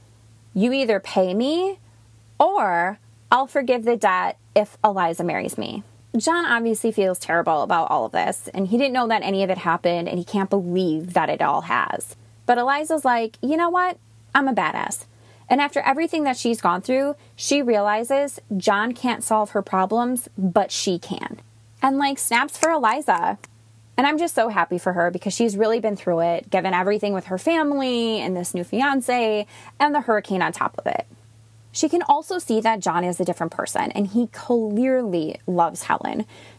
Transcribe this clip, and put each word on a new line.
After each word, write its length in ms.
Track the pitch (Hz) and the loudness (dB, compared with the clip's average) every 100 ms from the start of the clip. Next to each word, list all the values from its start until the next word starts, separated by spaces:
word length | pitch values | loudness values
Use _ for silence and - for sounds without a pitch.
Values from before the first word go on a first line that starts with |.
| - _ - - - 185 | -20 _ -20 -20 -8 0
"You 180 | 233 | 2
either 260 | 269 247 196 | 2 2 0
pay 360 | - - 185 196 | 0 0 2 2
me 420 | 254 330 381 381 - - - _ - - | 0 0 -2 -4 -14 -20 -20 _ -20 0
or 580 | 311 403 208 170 180 208 - - _ | 2 4 2 2 0 -4 -14 -20 _
I'll 140 | 254 262 | 2 4
forgive 400 | 294 247 247 226 | -2 0 0 2
the 120 | 240 | 2
debt 400 | 202 185 185 - _ - | 2 2 0 -6 _ 0
if 240 | 208 - | 0 0
Eliza 400 | 214 190 170 170 | 0 2 -2 0
marries 360 | 170 156 - - | -2 -2 -4 -6
me." 240 | - - - - - 240 | -8 -10 -14 -20 -6 -2
John 280 | 320 339 330 | 0 0 2
obviously 460 | 233 233 220 233 | 0 0 0 0
feels 280 | 214 190 180 | 2 0 0
terrible 420 | - 165 170 156 | 0 0 2 0
about 300 | - 170 160 | 2 0 2
all 140 | 147 113 | 0 0
of 80 | |
this, 360 | - 82 - - | 0 -2 -2 -6
and 160 | 185 190 | -4 -2
he 120 | 220 | 0
didn't 140 | 277 | 2
know 140 | 254 233 | 0 0
that 140 | 220 | 0
any 220 | - 196 | 0 0
of 80 | 190 | 0
it 80 | 185 | 0
happened, 500 | 175 165 175 170 170 | 0 0 0 0 -2
and 80 | 175 | -4
he 80 | 175 | -2
can't 240 | 208 190 | -2 0
believe 640 | 196 175 180 185 156 180 | 0 0 0 0 0 0
that 160 | 180 156 | 0 0
it 140 | 156 | 0
all 180 | 156 143 | 0 0
has. 540 | 165 120 82 - - - - - - | 0 0 0 -4 -6 -10 -18 -8 0
But 100 | 240 | 2
Eliza's 480 | 247 285 302 320 262 | 2 -2 0 0 2
like, 320 | 240 226 - | 2 0 -4
"You 140 | 254 320 | -2 0
know 120 | 339 | 2
what? 280 | 359 359 - _ - - | 2 0 -4 _ -20 -2
I'm 140 | 269 269 | 0 2
a 80 | 208 | 0
badass." 500 | 160 - - - - _ - - - | 0 -2 -6 -6 -10 _ -20 -20 0
And 120 | 262 | 2
after 180 | 285 285 | 2 0
everything 460 | - 269 330 320 285 | 0 0 0 0 -2
that 100 | 247 | 0
she's 240 | 233 233 | 0 0
gone 220 | 180 180 | 0 0
through, 340 | - 254 285 294 - | 0 0 0 -4 -12
she 280 | - - 285 | -12 -2 0
realizes 800 | 247 214 202 214 233 277 285 - - 196 | 2 2 2 0 0 0 -2 -6 -6 -2
John 340 | 196 202 226 | 2 2 0
can't 320 | 240 254 226 | -2 -4 -2
solve 280 | - 214 208 | 0 0 2
her 100 | 214 | -2
problems, 680 | 196 190 190 233 240 247 - - | -2 0 2 0 0 -2 -6 -2
but 360 | 190 190 190 | 0 2 0
she 260 | - - 175 | -2 -2 -2
can. 400 | - - - - - _ _ - | -4 -8 -8 -12 -18 _ _ -2
And, 160 | 269 277 | 0 2
like, 220 | 277 269 | 0 0
snaps 380 | - 233 294 - | 0 0 0 0
for 120 | 311 | 0
Eliza. 680 | 320 226 262 285 180 175 202 - - _ - - - | 2 0 0 0 0 0 -4 -12 -20 _ -20 -8 0
And 100 | 277 | 0
I'm 120 | 302 | 2
just 180 | 339 - | 0 2
so 140 | 226 | 2
happy 280 | 196 170 175 | 2 0 0
for 140 | 185 | -2
her 180 | 180 175 | 2 0
because 220 | 180 208 | 0 -6
she's 240 | - 233 196 | 0 0 2
really 240 | 220 226 | 2 2
been 160 | 214 202 | 0 -2
through 240 | - 165 | -2 0
it, 300 | 170 170 - | 2 0 -2
given 240 | 190 185 | -2 0
everything 400 | 180 185 208 202 | 0 2 0 0
with 140 | 190 180 | -2 -4
her 100 | 185 | -4
family 840 | - 330 294 285 262 240 233 214 | 0 2 2 0 0 0 0 -2
and 160 | 135 180 | -2 -4
this 180 | 175 | -4
new 120 | 180 175 | -6 -4
fiance 840 | 208 277 269 247 247 226 214 208 - - - | 0 0 0 0 0 0 0 -4 -12 -20 0
and 160 | 294 294 | 0 2
the 60 | |
hurricane 400 | 240 214 - 185 | 2 0 0 0
on 100 | 165 | 0
top 260 | - - - | 0 -2 -2
of 80 | - | -4
it. 220 | - - - - - - - - | -4 -6 -12 -20 -20 -20 -20 -14
She 160 | - 311 | -4 0
can 160 | 349 - | 0 2
also 300 | 285 320 359 | 0 0 -8
see 200 | - 226 | -2 0
that 220 | 226 220 | 0 0
John 240 | 180 170 180 | -2 -2 -2
is 160 | 175 | -2
a 40 | 180 | -4
different 280 | 170 165 | -4 -6
person, 360 | - - - - | -4 -4 -2 -4
and 160 | - 202 | -2 -2
he 200 | 214 233 | 0 -2
clearly 1120 | - - 240 220 208 262 262 226 175 156 - - | -6 -2 0 0 0 0 0 0 -2 -4 -6 -4
loves 360 | 175 165 180 | 0 0 -2
Helen. 420 | - - - - 220 - - | -4 -2 -2 -6 -8 -12 -20